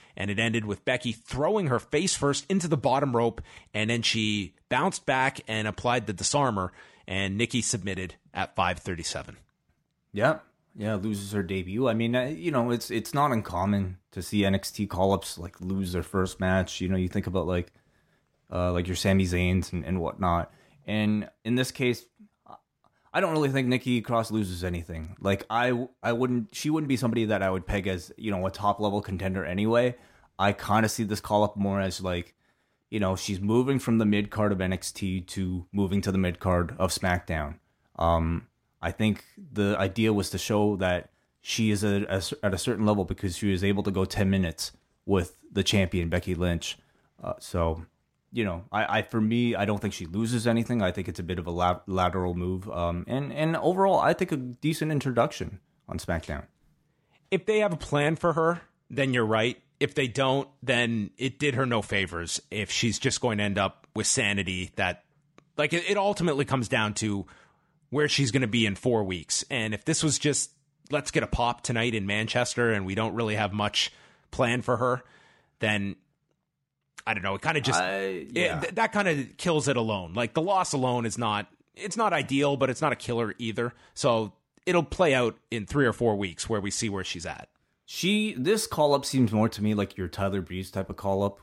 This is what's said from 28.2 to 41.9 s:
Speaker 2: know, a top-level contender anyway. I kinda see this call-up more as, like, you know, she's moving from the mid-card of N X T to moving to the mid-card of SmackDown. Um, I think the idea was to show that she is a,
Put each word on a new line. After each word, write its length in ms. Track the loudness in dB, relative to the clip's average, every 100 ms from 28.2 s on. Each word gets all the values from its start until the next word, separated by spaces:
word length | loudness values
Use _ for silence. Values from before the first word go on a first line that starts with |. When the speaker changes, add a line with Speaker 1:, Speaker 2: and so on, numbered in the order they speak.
| -4
Speaker 2:
know, 120 | -2
a 60 | -2
top-level 500 | 0 0 2 0 0
contender 420 | -2 -4 -2 -2
anyway. 500 | -2 0 2 4 4 0 -12 _ _ 0
I 120 | 0
kinda 360 | 2 2 4 4
see 160 | 0
this 160 | -2 -2
call-up 360 | 2 4 4 2
more 240 | 0 0
as, 200 | 0 -2
like, 340 | -2 -2 -4 _ _ _ _ _ _
you 80 | 0
know, 160 | 0
she's 260 | 0 -2 -2
moving 380 | 2 4 4 2
from 200 | 2 4
the 60 |
mid-card 460 | 4 4 2 0 0
of 100 | 2
N 120 | 0
X 180 | -2 -6
T 300 | -6 -4 -4
to 460 | -4 -4 -4 -4 -4
moving 300 | -2 2 2
to 100 | 2
the 80 | 2
mid-card 560 | 0 0 0 2 0 -2
of 100 | -2
SmackDown. 720 | 0 0 0 0 -4 -4 -10 _ _ _ -2
Um, 520 | 2 2 2 -2 -6 _ _ _
I 80 | -8
think 340 | 0 0 0 -6 -20 -10
the 240 | -2 0 2
idea 340 | 0 2 2
was 160 | 2 0
to 60 | -4
show 400 | 0 2 2 2
that 320 | 2 0 -2 _ _ _
she 300 | -6 0 2
is 120 | 4
a, 200 | 2